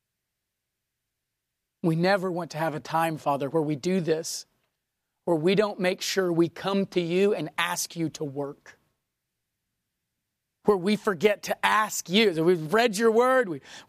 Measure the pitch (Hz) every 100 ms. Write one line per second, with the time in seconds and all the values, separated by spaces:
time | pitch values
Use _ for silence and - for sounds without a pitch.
0 | _ _ _ _ _ _ _ _ _ _
1 | _ _ _ _ _ _ _ - 170 160
2 | 185 196 185 175 165 151 160 135 - 160
3 | 165 156 147 139 139 165 151 151 180 190
4 | 165 160 170 - - _ _ _ _ _
5 | _ _ - 165 165 196 208 208 180 190
6 | - 196 185 165 170 - 190 196 190 180
7 | 170 180 202 202 151 - 170 175 - 170
8 | 160 - 151 135 143 147 - - _ _
9 | _ _ _ _ _ _ _ _ _ _
10 | _ _ _ _ _ _ - 202 175 214
11 | - 175 208 196 - - 196 202 214 -
12 | - 196 220 160 165 180 156 208 240 190
13 | 226 220 254 262 208 143 - -